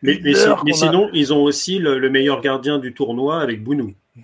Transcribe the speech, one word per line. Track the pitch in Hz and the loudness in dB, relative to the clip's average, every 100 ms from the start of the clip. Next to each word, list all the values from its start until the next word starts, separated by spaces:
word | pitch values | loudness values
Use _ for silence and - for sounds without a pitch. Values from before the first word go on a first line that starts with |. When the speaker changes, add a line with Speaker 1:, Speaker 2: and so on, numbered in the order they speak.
Speaker 1:
Mais, | 135 147 | -2 0
Speaker 2:
une | 151 | 2
Speaker 1:
mais | 135 | 4
si-, | 143 | 4
Speaker 2:
heure | 147 147 | 2 0
Speaker 1:
mais | |
Speaker 2:
qu'on | 156 | 0
a | |
Speaker 1:
sinon, | 160 175 208 | 2 2 2
ils | 175 139 | 0 2
ont | 151 143 | 2 2
aussi | 143 - 190 | 0 -2 -2
le, | 160 131 | 0 0
le | 131 | 0
meilleur | 135 139 135 | 0 0 0
gardien | 139 131 131 147 | -2 -2 -2 -4
du | 127 | -4
tournoi | 120 127 117 139 165 | -6 -4 -2 -2 -2
avec | 139 110 | -4 -6
Bounou, | 110 147 110 92 _ 120 | -4 -4 -4 -10 _ -20